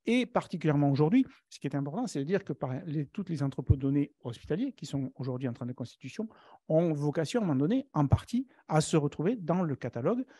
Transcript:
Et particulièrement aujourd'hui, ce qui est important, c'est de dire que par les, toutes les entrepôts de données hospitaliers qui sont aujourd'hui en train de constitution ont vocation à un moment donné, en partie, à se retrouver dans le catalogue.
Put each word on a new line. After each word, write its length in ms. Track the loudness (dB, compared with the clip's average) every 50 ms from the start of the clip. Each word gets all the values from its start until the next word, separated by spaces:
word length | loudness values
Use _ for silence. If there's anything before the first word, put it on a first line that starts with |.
| -2
Et 200 | 0 2 2 2
particulièrement 680 | 2 0 -2 -2 -2 -6 -2 2 2 4 4 4 4
aujourd'hui, 340 | 4 4 4 6 6 4 4 2 -2 -20 _ _
ce 120 | -16 -8
qui 80 | -8 -4
est 80 | -2
important, 300 | -2 -4 -4 -4 -4 -6 -4
c'est 120 | -4 -4
de 60 | -2
dire 180 | 0 0 -2 -2
que 80 | -2
par 220 | -6 -4 -4 -4 -4 -6 -6
les, 200 | -4 -4 -4 -4
toutes 240 | -4 -6 -8 -6 -4
les 120 | -4 -2
entrepôts 360 | -2 -2 -2 -2 4 4 4 4
de 40 |
données 300 | 4 0 2 2 0 0 _ _ -12
hospitaliers 500 | -12 -12 -10 -6 -4 -4 -2 -2 -4 -6
qui 120 | -10 -12
sont 280 | -6 -6 -4 -6 -6 -8
aujourd'hui 320 | -8 -8 -6 -6 -4 -4 -6
en 60 | -6
train 120 | -6 -8
de 80 | -8 -8
constitution 540 | -8 -10 -12 -12 _ -18 -16 -10 -10 -10 -10 -12 -18 -20 -20 -20 -16 _ 0
ont 240 | 2 2 2 2
vocation 480 | 0 0 -2 -2 -2 -2 -2 -2 -2 -2
à 40 | 0
un 40 | 0
moment 120 | 0 2
donné, 280 | 2 2 0 0 -2 _ 0
en 120 | 0 2
partie, 440 | 4 2 2 0 0 -4 -4 -4 -4 _ _ _ 0
à 140 | 2 2
se 160 | 2 4 2 2
retrouver 400 | 2 2 -2 0 -2 0 0 -2
dans 240 | -2 -2 0 0
le 140 | 0 -2 -2
catalogue. 500 | -4 -6 -8 -6 -2 -2 -2 -2 -2 -4 -8 -12